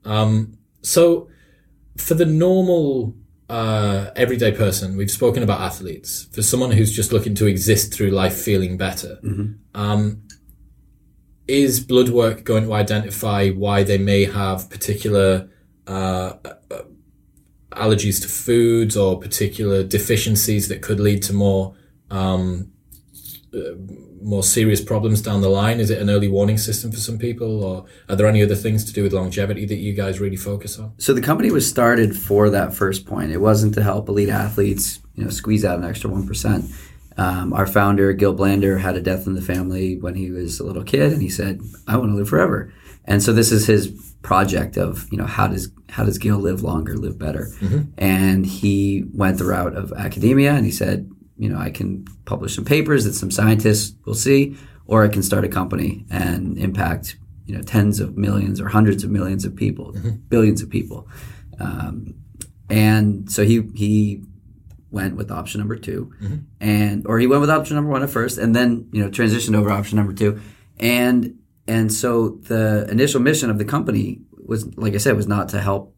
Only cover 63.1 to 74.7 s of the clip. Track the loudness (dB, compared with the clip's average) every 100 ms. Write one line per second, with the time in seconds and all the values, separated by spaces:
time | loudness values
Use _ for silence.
63.1 | 0 -6 2 4 4 0 -4 2 2 2
64.1 | -2 -14 -20 -20 -20 -20 -20 _ -6 -6
65.1 | -6 -8 -8 -8 -6 -6 -6 -8 -10 -10
66.1 | -10 -8 -8 -10 -4 0 2 2 0 0
67.1 | 2 4 4 4 2 0 -2 0 -2 -2
68.1 | -2 -2 0 2 4 2 0 -4 -4 -2
69.1 | 0 2 2 2 2 2 0 0 0 0
70.1 | 0 0 0 -12 -20 _ -4 0 2 4
71.1 | 2 0 -10 _ _ -2 0 2 0 0
72.1 | 2 0 -4 -4 0 2 2 0 2 2
73.1 | 4 2 2 0 -2 0 -2 0 0 -2
74.1 | -6 -14 -20 -6 -6 -6